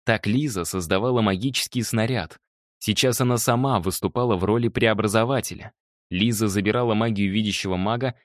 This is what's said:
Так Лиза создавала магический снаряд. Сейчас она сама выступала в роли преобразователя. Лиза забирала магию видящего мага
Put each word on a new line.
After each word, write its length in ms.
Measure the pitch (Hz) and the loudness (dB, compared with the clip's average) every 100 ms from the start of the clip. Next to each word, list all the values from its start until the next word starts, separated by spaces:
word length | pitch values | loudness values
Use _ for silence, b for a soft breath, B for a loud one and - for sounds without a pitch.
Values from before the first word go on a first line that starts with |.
| - | -2
Так 220 | 110 101 | 0 0
Лиза 380 | 123 147 98 82 | 0 0 -2 -4
создавала 560 | 95 82 95 123 123 | -4 0 0 2 2
магический 600 | 107 92 131 123 - 123 | 2 0 -2 -4 -4 -4
снаряд. 560 | 110 113 113 120 80 - _ _ _ _ | -2 0 0 -2 -6 -12 _ _ _ _
Сейчас 440 | - 101 131 117 | -2 2 2 2
она 160 | 123 120 | 2 2
сама 420 | 131 120 139 110 | 2 2 2 0
выступала 560 | 87 - 101 120 123 92 | 0 -2 -2 0 0 2
в 80 | |
роли 240 | 95 117 117 | 2 2 0
преобразователя. 1040 | - 113 107 107 110 120 131 - 82 101 - _ _ _ | 2 2 2 2 2 2 0 -4 -10 -16 -20 _ _ _
Лиза 360 | 90 113 107 110 | 0 0 2 0
забирала 460 | 98 98 123 120 | 0 0 0 0
магию 380 | 107 117 101 98 | 0 0 0 -2
видящего 460 | 104 107 95 98 90 | 0 -2 -4 -2 -2
мага 360 | 98 120 131 b | -2 -2 -4 b